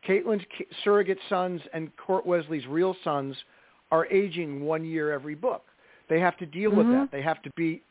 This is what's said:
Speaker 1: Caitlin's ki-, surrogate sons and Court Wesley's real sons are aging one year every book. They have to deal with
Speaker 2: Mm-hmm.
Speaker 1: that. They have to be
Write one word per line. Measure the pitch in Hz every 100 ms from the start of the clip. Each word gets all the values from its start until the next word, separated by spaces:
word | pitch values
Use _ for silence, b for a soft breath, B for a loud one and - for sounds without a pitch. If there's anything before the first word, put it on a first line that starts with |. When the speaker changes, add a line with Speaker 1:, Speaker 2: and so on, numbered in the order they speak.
| -
Speaker 1:
Caitlin's | 196 - 214 180 -
ki-, | - -
surrogate | 208 202 190 190 -
sons | 185 185 175 139
and | 165 160 -
Court | - 185 -
Wesley's | 175 151 156 127
real | 156 185 185
sons | 175 143 135 131 - b b b _
are | 165 165
aging | 190 202 165 160 139
one | 143 160
year | 160 160 151
every | 143 147 151
book. | 233 - _ b b b _
They | 160
have | 175 -
to | 170
deal | 160 214
with | 208 226
Speaker 2:
Mm-hmm. | 254
Speaker 1:
that. | 277
They | 139
have | 147 160
to | 143 -
be | 165 160 _